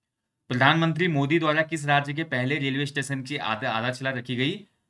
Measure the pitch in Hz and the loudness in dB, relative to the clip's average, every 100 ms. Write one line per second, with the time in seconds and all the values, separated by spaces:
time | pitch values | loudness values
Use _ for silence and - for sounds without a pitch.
0 | _ _ _ _ - 123 135 165 165 156 | _ _ _ _ -6 2 4 6 2 2
1 | 180 143 139 165 160 151 160 160 143 143 | 2 2 2 2 2 2 0 -2 2 2
2 | 143 147 160 127 127 151 135 135 143 143 | 2 -4 -4 -2 0 -2 -2 -2 -4 -4
3 | 135 135 127 147 107 110 123 110 120 127 | -4 -6 -6 -6 -4 -2 -2 -2 -2 -2
4 | 131 123 117 123 139 202 - _ _ | -4 -4 -4 -2 -2 -2 -10 _ _